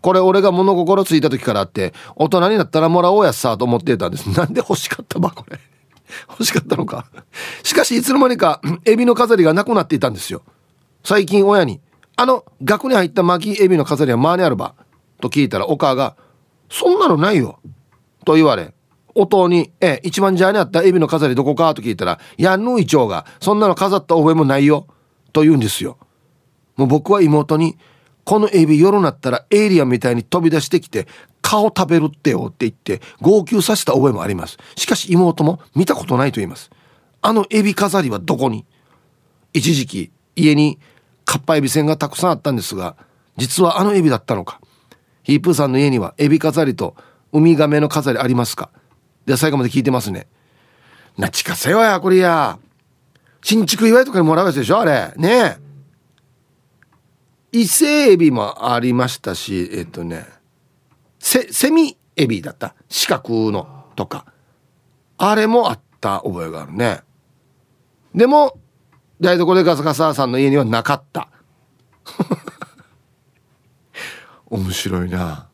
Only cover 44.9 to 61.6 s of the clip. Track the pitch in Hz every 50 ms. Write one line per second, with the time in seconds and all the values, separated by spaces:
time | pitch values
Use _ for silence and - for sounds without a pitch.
44.9 | - _ _ _ _ _ _ - 143 147 151 175 165 - 147 135 127 131 143 143
45.9 | 131 120 113 123 - - 147 143 151 156 - 156 151 165 156 139 110 - 104 -
46.9 | - - - _ _ _ _ _ - 151 156 170 165 143 151 147 147 151 151 147
47.9 | - 156 131 139 123 113 127 123 131 123 120 - - - - _ _ _ _ _
48.9 | _ _ _ _ _ _ _ - 135 123 143 160 151 139 123 120 - 135 123 139
49.9 | 131 123 - 104 92 - - _ _ _ _ _ _ _ _ _ _ _ _ _
50.9 | _ _ _ _ _ - 104 92 - - - - 175 - - 131 175 220 226 220
51.9 | 202 180 165 190 185 185 185 175 170 160 143 110 85 - _ _ _ _ _ _
52.9 | _ _ _ _ _ _ _ _ _ _ - - 208 226 208 156 - 180 220 226
53.9 | 226 247 262 277 233 185 170 156 160 165 190 190 139 139 123 - 185 214 233 165
54.9 | 143 123 90 80 - - 160 180 233 254 226 156 - - - - - - - _
55.9 | _ _ _ _ _ _ _ _ _ _ _ _ _ _ _ _ _ _ _ _
56.9 | _ _ _ _ _ _ _ _ _ _ _ _ - 233 233 170 - - 311 294
57.9 | 294 302 285 247 190 175 170 151 127 117 104 104 - - - 123 123 120 120 123
58.9 | 123 123 127 127 127 - - - 92 - - - 98 92 87 87 95 98 87 82
59.9 | - - 85 85 82 80 - - _ _ _ _ _ _ _ _ _ _ _ _
60.9 | _ _ _ _ _ _ - - - 247 - - - -